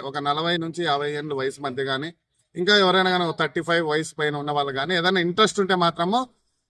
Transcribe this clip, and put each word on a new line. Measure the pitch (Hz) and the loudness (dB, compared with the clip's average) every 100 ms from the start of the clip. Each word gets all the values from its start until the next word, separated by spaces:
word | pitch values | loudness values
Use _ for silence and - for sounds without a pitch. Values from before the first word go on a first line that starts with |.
| 139 | -2
ఒక | 139 | -4
నలభై | 143 147 170 175 | -2 0 0 -2
నుంచి | 165 170 | -4 -4
యాభై | 165 143 147 | 0 0 -2
ఏళ్ళ | 147 151 | -6 -6
వయసు | 139 135 139 | -4 -4 -4
మధ్య | 143 127 | -8 -4
కానీ, | 135 131 156 - _ _ _ 170 | -4 -4 -6 -12 _ _ _ -4
ఇంకా | 180 208 | 2 4
ఎవరైనా | 185 185 185 | 6 4 4
కానీ | 180 | 2
ఒక | 170 151 | 0 0
థర్టీ | 156 175 | -2 -2
ఫైవ్ | 165 170 160 | 0 0 2
వయసు | 151 160 - | 0 -2 -4
పైన | 151 147 | -2 -2
ఉన్న | 147 | -2
వాళ్ళు | 147 139 | -2 -2
కానీ | 135 147 | -2 -2
ఏదైనా | 180 175 190 | 0 2 2
ఇంట్రెస్ట్ | 175 175 208 - | 0 2 2 2
ఉంటే | 185 | 0
మాత్రము | 185 170 165 170 233 254 _ _ _ | 2 2 0 0 0 -2 _ _ _